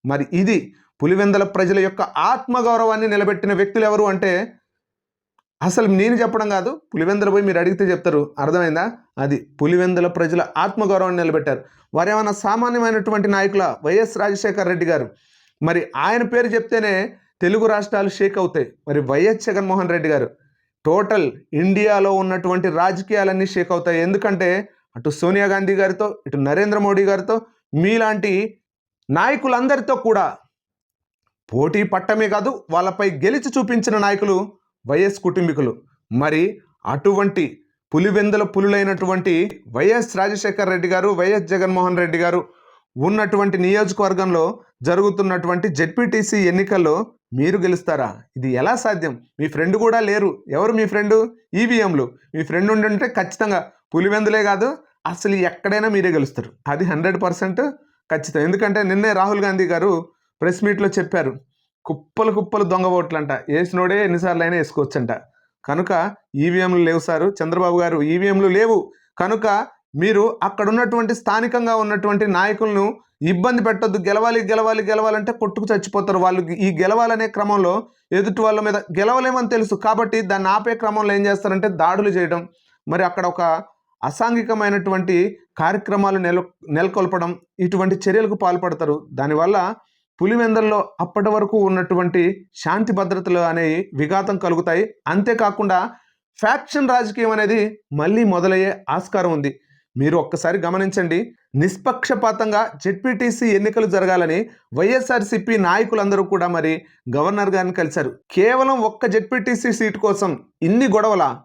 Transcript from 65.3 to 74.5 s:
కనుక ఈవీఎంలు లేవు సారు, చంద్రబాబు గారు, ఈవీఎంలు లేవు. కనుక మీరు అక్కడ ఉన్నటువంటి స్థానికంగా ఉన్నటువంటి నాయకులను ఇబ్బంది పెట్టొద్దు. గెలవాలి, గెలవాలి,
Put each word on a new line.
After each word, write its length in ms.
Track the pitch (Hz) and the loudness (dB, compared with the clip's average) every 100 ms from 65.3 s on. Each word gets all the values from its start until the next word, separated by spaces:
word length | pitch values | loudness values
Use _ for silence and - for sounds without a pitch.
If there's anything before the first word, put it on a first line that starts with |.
| _ _ _ - | _ _ _ -4
కనుక 240 | 151 180 175 190 202 _ 139 | -4 0 -2 -2 -8 _ -2
ఈవీఎంలు 380 | 160 180 185 180 165 | 0 2 2 2 2
లేవు 140 | 165 160 | 2 0
సారు, 200 | 160 190 202 | 0 0 -2
చంద్రబాబు 380 | 160 175 180 175 | -2 0 2 2
గారు, 160 | 170 165 147 | 2 0 0
ఈవీఎంలు 360 | 175 196 196 196 185 | 2 2 2 4 4
లేవు. 200 | 226 208 - _ _ - | 4 2 0 _ _ -4
కనుక 240 | 185 220 214 202 247 _ _ 139 | -2 0 0 0 -2 _ _ -2
మీరు 200 | 190 202 220 226 196 | 2 4 2 0 -4
అక్కడ 180 | 196 208 | -2 0
ఉన్నటువంటి 420 | 226 240 233 226 233 | 2 2 0 0 -2
స్థానికంగా 540 | - 214 233 240 233 226 | 0 0 0 0 0 0
ఉన్నటువంటి 420 | 214 208 208 202 208 180 | 0 -2 0 0 2 2
నాయకులను 480 | 196 208 220 202 208 - _ _ 156 | 0 0 0 0 -2 -4 _ _ -2
ఇబ్బంది 300 | 180 233 240 220 | 2 2 2 0
పెట్టొద్దు. 300 | 208 226 196 180 | 0 -2 -2 0
గెలవాలి, 320 | 208 226 233 | 0 2 0
గెలవాలి, 320 | 202 | 0